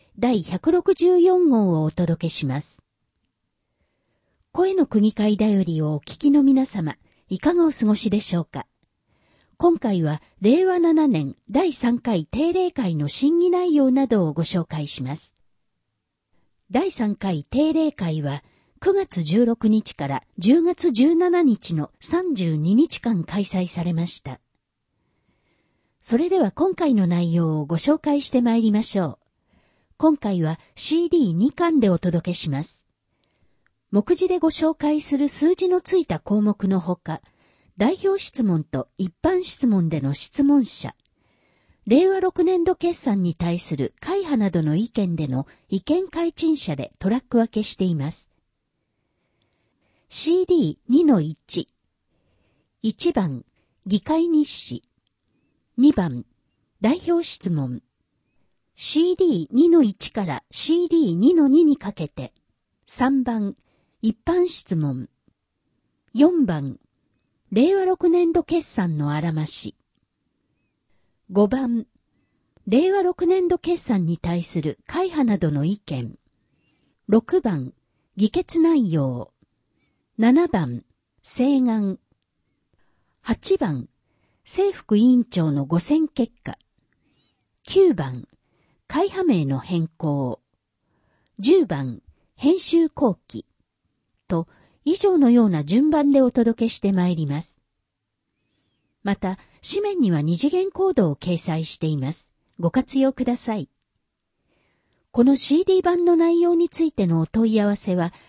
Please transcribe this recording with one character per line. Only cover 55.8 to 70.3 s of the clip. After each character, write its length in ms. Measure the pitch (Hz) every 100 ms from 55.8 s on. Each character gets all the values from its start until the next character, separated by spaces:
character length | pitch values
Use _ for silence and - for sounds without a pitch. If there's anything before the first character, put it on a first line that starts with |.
| 285
番、 320 | 220 175 123 - _ _ _ _ _
代 180 | 208 359 -
表 160 | 339
質 260 | 330 - 190
問。 320 | 160 127 123 - _ _ _ _ _ _ _ _ -
シ 380 | - 302 349
ー 20 | 359
デ 80 |
ィ 40 | 359 190
ー 40 | 156
二 180 | 240 339
の 140 | 330
一 280 | 226 - -
か 140 | 214 180
ら 180 | 131 -
シ 360 | - - 339 349
ー 20 |
デ 80 | 330
ィ 80 | 233
ー 40 | 170
二 180 | 254
の 140 | 339 277
二 160 | 294
に 140 | 311 277
か 160 | 196
け 160 | - 156
て。 240 | - 127 _ _ _ _ _ -
三 380 | - 269 277
番、 320 | 240 226 202 - _ _ _ _
一 160 | 220 - -
般 240 | 359 359
質 260 | - - 170
問。 320 | 147 131 - _ _ _ _ _ _ _ _ _ _
四 320 | 226 311 349 208
番、 320 | 156 139 - _ _ _ _ _ _ -
令 240 | 202 311 392
和 80 | 370
六 240 | 370 349
年 240 | 349 339
度 100 | 330
決 260 | - 339 -
算 280 | - 175 151
の 160 | 147
あ 80 | 151
ら 100 | 165
ま 140 | 156 156
し。 320 | - - - _ _ _ _ _